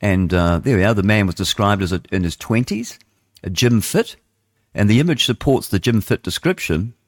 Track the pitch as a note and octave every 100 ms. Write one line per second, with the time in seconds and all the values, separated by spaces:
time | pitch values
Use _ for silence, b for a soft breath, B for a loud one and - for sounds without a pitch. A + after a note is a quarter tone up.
0 | G#2 F#2 F2 F2+ E2+ E2+ C3+ G#2 G2+ G#2
1 | G2 G#2+ G2 F2 F#2 - G2+ G2+ F2+ F2+
2 | - F#2+ F2 - - A2+ B2+ G#3 A#3 -
3 | _ _ _ _ - F2 B2 A#2 - G3
4 | A#3 - _ _ _ _ _ - G2+ A#2
5 | E3+ C#3 - A#2 - C3 - G2 A#2+ A2+
6 | - B2 - - E3 F#3 - D#2+ A2+ -